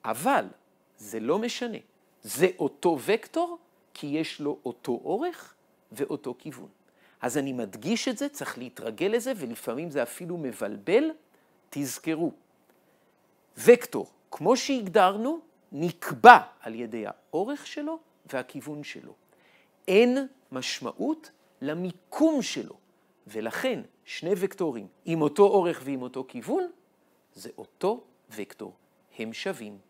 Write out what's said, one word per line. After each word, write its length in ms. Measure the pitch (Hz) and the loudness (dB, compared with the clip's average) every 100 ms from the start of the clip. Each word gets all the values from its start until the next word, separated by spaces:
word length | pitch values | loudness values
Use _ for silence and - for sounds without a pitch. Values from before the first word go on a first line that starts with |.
| 113 | -4
אבל 400 | - 214 262 95 - _ _ _ _ | -2 2 2 0 -14 _ _ _ _
זה 220 | 104 113 | -10 -6
לא 200 | 113 185 | 0 0
משנה. 380 | 233 - 240 208 - _ _ _ | -2 -6 -8 -8 -16 _ _ _
זה 240 | 208 - 180 - | -10 2 2 2
אותו 380 | 147 - 165 151 113 | -4 2 0 2 0
וקטור, 520 | 226 - 320 349 339 _ _ _ | -2 0 -2 -2 -4 _ _ _
כי 140 | - 147 | -12 -4
יש 320 | 151 156 - | -2 -4 -4
לו 200 | 147 147 127 | -6 -4 -8
אותו 360 | - - 120 | -8 -6 -4
אורך 520 | - 196 349 330 - _ _ _ _ | -2 -2 -2 -6 -20 _ _ _ _
ואותו 440 | 107 143 147 127 120 | -8 -6 -6 -8 -10
כיוון. 320 | 156 127 80 _ _ _ _ _ | -14 -16 -20 _ _ _ _ _
אז 160 | 123 147 | -4 -2
אני 160 | 139 | -2
מדגיש 540 | 127 104 107 131 226 - | -4 -6 -6 -4 -2 -2
את 100 | 220 | -4
זה, 120 | 285 | -6
צריך 280 | - - - | -6 -10 -8
להתרגל 500 | 123 - 113 107 180 | -12 -10 -10 -4 0
לזה, 260 | 233 240 233 | 0 -2 -6
ולפעמים 560 | 127 113 - 120 170 | -8 -8 -6 -6 -4
זה 120 | 143 | -4
אפילו 340 | 120 - 175 175 | -4 -6 -8 -6
מבלבל. 760 | 139 113 104 104 127 214 311 311 _ _ _ _ _ | -6 -6 -8 -6 2 2 2 -6 _ _ _ _ _
תזכרו, 600 | - 135 - 165 160 170 - _ _ _ _ _ _ _ _ _ _ _ - | -6 -6 -6 -4 -2 -2 -6 _ _ _ _ _ _ _ _ _ _ _ 4
וקטור, 540 | - 240 - 127 - _ _ | 8 8 6 -6 -6 _ _
כמו 260 | - 165 247 | -2 2 2
שהגדרנו, 840 | - 262 196 190 185 202 240 330 - _ _ | 0 -4 2 4 4 4 -4 -4 -10 _ _
נקבע 640 | 139 170 - - 131 240 226 - - | -4 -4 -4 -10 10 12 12 8 -14
על 140 | 113 113 | -14 -10
ידי 300 | 117 117 104 | -8 -8 -8
האורך 600 | - _ 156 208 285 - | -10 _ -4 -4 -8 -10
שלו 320 | 302 294 320 _ _ - | -10 -8 -10 _ _ -8
והכיוון 500 | 131 127 143 147 147 | -8 -8 -12 -12 -12
שלו. 300 | 143 - - - _ _ _ _ _ _ - | -12 -14 -18 -20 _ _ _ _ _ _ 2
אין 400 | 190 247 254 262 - _ | 6 6 4 -2 -12 _
משמעות 800 | 131 127 - 123 - 226 311 - _ _ _ | -8 -6 -6 -8 -4 -4 -4 -8 _ _ _
למיקום 800 | 135 160 185 - _ - 320 294 | -6 -4 -6 -8 _ 2 4 4
שלו, 340 | - - 104 - _ _ _ _ - | -2 -6 -10 -14 _ _ _ _ -12
ולכן 540 | 110 110 - 262 185 - _ - | -8 -6 -2 -2 -4 -8 _ -16
שני 260 | - 165 190 | -8 -2 0
וקטורים 500 | 190 - 170 117 101 _ - | 0 -2 -4 -4 -12 _ -4
עם 160 | 165 | 0
אותו 220 | 147 147 | 2 6
אורך 380 | 202 196 175 160 | 8 8 2 -2
ועם 180 | 131 131 | -6 -6
אותו 240 | 123 131 131 | -6 -10 -10
כיוון, 440 | 123 113 311 359 - _ _ _ _ _ | -12 -4 -2 -4 -10 _ _ _ _ _
זה 160 | - 117 - | -20 -18 -16
אותו 460 | 107 _ 185 247 - _ _ | -20 _ -2 -2 -8 _ _
וקטור, 440 | - 98 - 98 - _ _ _ - | -12 -12 -12 -16 -16 _ _ _ -10
הם 140 | 113 | -10
שווים. 440 | 113 196 151 107 101 | -6 -8 -8 -12 -16